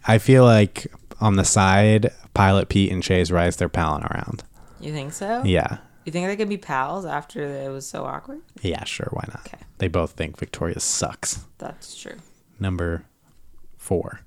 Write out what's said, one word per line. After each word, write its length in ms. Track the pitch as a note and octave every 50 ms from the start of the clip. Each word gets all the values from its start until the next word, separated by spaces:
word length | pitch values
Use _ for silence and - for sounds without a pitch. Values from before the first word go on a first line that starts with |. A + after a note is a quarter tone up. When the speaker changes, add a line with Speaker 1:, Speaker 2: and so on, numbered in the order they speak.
| -
Speaker 1:
I 100 | - A2+
feel 260 | A2 - - C3 C3 B2+
like 420 | A#2+ A2+ G#2+ G#2 F#2+ - - - - - - - - - -
on 160 | G#2+ G#2+ G2
the 80 | F#2+ F#2
side, 640 | - - G#2+ F#2+ F#2+ F#2+ G2+ G#2 G#2+ G#2+ G#2+ G#2+ - - - - -
Pilot 380 | _ - G2+ F#2+ F#2+ G2 - -
Pete 200 | - G2+ G2 F#2
and 120 | F#2 F2+
Chase 280 | E2 - F#2+ F2+ F2 E2
Rice, 260 | F2+ E2+ F2 F2 E2
they're 120 | - F2+ E2
palling 360 | - F#2 E2 D#2 D2+ D2+ -
around. 380 | - - - - - - - - - _ - - - - -
Speaker 2:
You 100 | - D3+ D3+
think 180 | D3+ C3+ C#3+
so? 300 | D#3 - G3 G3+ A3+ A#3+ -
Speaker 1:
Yeah. 340 | G2+ F#2 D#2+ - - - - - _ _ _ _
Speaker 2:
You 60 | E3
think 160 | D3+ F3 F3+ F#3+
they 80 | G3+
could 120 | G3+ A3 G3+
be 80 | G#3
pals 480 | G3 - - D3 C3 C3 C#3+ E3 G3 F#3+
after 400 | D#3+ D3 D3 D3 - - D#3+ D3
it 240 | C#3+ C#3+ C3+ C3+ C3+
was 180 | C3+ C3+ C3+
so 200 | - - - C#3
awkward? 340 | C3+ C3+ D3 - C4+ C4+ D#4 - _ _ -
Speaker 1:
Yeah, 220 | - F#2 D#2+ - -
sure. 240 | - - - - -
Why 140 | - - - -
not? 180 | - - -
Speaker 2:
Okay. 120 | - - - - - _
Speaker 1:
They 120 | - F#2+ F2+
both 240 | D#2+ F2 E2 D#2
think 260 | - - E2 D#2 - -
Victoria 420 | - - - - - E2+ - -
sucks. 640 | - - - - - - - - - - - - - - - _
Speaker 2:
That's 360 | - - - - - - -
true. 220 | - - - - - - _ _ _ _ _ _ -
Speaker 1:
Number 460 | G2+ F#2+ F#2 F2 F2 E2+ E2+ E2+ - _ _ _ _ _ _ - - - - - - - -
four. 440 | - - - G2 E2+ - - - - -